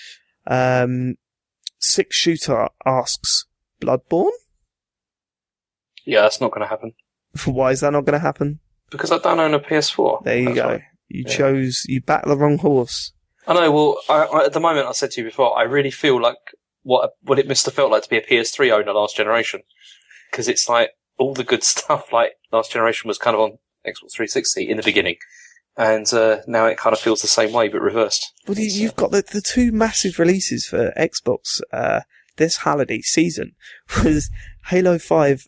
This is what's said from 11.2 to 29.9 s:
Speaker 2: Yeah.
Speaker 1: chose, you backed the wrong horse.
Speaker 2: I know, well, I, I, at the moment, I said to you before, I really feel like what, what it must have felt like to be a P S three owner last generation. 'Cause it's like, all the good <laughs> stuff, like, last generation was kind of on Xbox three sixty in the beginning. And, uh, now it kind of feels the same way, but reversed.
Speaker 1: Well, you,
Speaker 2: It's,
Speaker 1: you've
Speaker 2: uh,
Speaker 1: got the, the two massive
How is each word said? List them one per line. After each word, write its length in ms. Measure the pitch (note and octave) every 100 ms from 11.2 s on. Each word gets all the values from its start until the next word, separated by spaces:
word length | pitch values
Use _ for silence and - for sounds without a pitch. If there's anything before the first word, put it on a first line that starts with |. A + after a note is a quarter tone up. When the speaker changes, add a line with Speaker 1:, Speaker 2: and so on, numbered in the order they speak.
| B2+
Speaker 2:
Yeah. 80 |
Speaker 1:
chose, 500 | - C#3 C3+ C3 B2 -
you 120 | C3
backed 260 | - D#3 -
the 100 | C#3
wrong 220 | D3 C#3+
horse. 540 | D3+ C3+ A#2+ - - _ _ _ -
Speaker 2:
I 80 |
know, 160 | E3+ E3
well, 260 | D3+ D3+ C#3 -
I, 140 | D3+
I, 200 | D#3 D3+ C#3
at 60 |
the 80 | D#3+
moment, 260 | E3 D3+ B2+
I 60 |
said 180 | A#2+ C3+
to 80 | -
you 60 | A2+
before, 300 | - B2 A#2
I 40 |
really 280 | A2+ C#3+ C#3
feel 300 | - D3+ B2
like 160 | A#2 - - - _ _
what, 280 | B2+ B2 A#2+ -
what 160 | - C3+
it 100 | C#3
must 180 | C3+ C#3+
have 80 |
felt 160 | - C3+
like 120 | G#2+
to 40 | -
be 80 | A2+
a 40 |
P 160 | - A#2+
S 120 | A2
three 200 | - C3
owner 220 | G#2+ G#2
last 240 | G#2 G#2 -
generation. 460 | G#2+ A#2 A2 F#2+ - _ - - _ - _
'Cause 160 | - A#2
it's 200 | - -
like, 220 | A#2 A2+ - _ -
all 160 | C3
the 100 | C3
good 180 | A#2+ A#2+
<laughs> 100 | -
stuff, 380 | - - D3 -
like, 200 | A#2 A#2 - _
last 200 | A2+ A2
generation 360 | A#2+ A#2 A2 A2+
was 100 | G2+
kind 160 | A#2+
of 60 | A2
on 180 | A2 - _ _ -
Xbox 260 | - -
three 120 | - A2
sixty 420 | - - - -
in 80 | G#2+
the 60 |
beginning. 340 | G#2+ F#2+ F2+ F2 - - - _ _ -
And, 360 | A2 A2 G#2
uh, 260 | A#2 A2 G#2+ -
now 200 | A#2 A2+
it 100 | A2
kind 160 | A2+
of 80 | A2
feels 220 | A#2 G#2+
the 60 | -
same 240 | - A2
way, 160 | A#2+ G#2+
but 120 | G2+
reversed. 500 | G2+ A2+ G#2+ - - _ -
Speaker 1:
Well, 120 | G3
you, 80 | G#3+
Speaker 2:
It's, 100 | G3
Speaker 1:
you've 140 | A3
Speaker 2:
uh, 20 | -
Speaker 1:
got 140 | -
the, 120 | G3+
the 180 | - G#3
two 320 | - B3+ A#3+
massive 460 | A3 A3